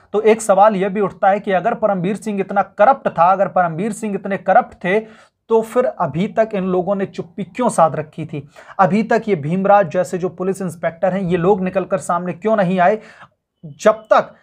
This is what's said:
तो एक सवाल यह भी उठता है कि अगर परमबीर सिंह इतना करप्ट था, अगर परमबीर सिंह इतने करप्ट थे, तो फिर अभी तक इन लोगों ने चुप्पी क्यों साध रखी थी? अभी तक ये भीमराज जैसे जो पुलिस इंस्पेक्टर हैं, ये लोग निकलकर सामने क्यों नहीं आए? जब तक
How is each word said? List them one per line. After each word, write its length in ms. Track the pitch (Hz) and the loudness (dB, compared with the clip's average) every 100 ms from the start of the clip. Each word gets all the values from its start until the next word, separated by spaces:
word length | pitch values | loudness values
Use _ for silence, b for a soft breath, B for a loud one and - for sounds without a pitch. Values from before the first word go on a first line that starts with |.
| B | B
तो 60 | 208 | 0
एक 200 | 220 220 | 2 2
सवाल 340 | - 190 214 190 | 2 4 4 4
यह 120 | 180 | -2
भी 120 | 202 | -2
उठता 300 | 185 - 196 | -4 0 0
है 100 | 202 | 0
कि 120 | 202 | 0
अगर 220 | 180 208 233 | -2 -2 -2
परमबीर 400 | 214 190 175 202 | -2 0 -2 -4
सिंह 240 | 220 202 | -6 -6
इतना 220 | 190 202 | -4 -2
करप्ट 460 | 190 - 208 - - | -2 2 2 2 -2
था, 220 | - 175 | 2 2
अगर 160 | 190 185 | 2 0
परमबीर 420 | 185 170 160 220 | 0 -2 -2 -6
सिंह 220 | 208 214 | -6 -8
इतने 220 | 196 196 190 | -6 -6 -6
करप्ट 360 | 190 220 240 - | 2 2 2 -6
थे, 220 | 180 208 220 B B _ - | -2 -2 -2 B B _ 0
तो 120 | 226 | 0
फिर 240 | 226 254 247 | 0 -2 -2
अभी 400 | - 165 160 214 | -2 -4 -2 -2
तक 200 | 226 220 | 0 -2
इन 100 | 208 185 | -2 -2
लोगों 280 | 180 180 | -2 0
ने 120 | 196 190 | -4 -4
चुप्पी 380 | - - - 190 | -8 -12 -10 -10
क्यों 220 | - 240 | -2 -2
साध 240 | - 160 151 | 2 2 0
रखी 300 | 143 - 151 | -10 -12 -10
थी? 200 | 147 139 B B B | -12 -14 B B B
अभी 240 | 180 202 | 2 2
तक 180 | 226 226 220 | 0 0 0
ये 80 | 175 | -2
भीमराज 540 | 147 185 196 202 165 | -2 -2 4 4 4
जैसे 280 | 180 - 180 | -2 -4 -4
जो 100 | 180 | -6
पुलिस 320 | 175 190 190 | -6 -6 -4
इंस्पेक्टर 520 | 185 - 165 160 190 | -6 -6 -8 -2 -2
हैं, 80 | 190 | -2
ये 140 | 175 180 | -2 0
लोग 260 | 175 202 | 2 0
निकलकर 360 | 185 190 175 190 | 0 -4 -4 -6
सामने 320 | - 175 180 | -2 -4 -4
क्यों 240 | 170 214 220 | -6 -2 0
नहीं 220 | 180 185 | 0 2
आए? 180 | 175 220 B B B _ _ _ | 2 2 B B B _ _ _
जब 400 | 160 139 214 220 | -20 0 0 0
तक 300 | - 262 - b | 2 0 0 b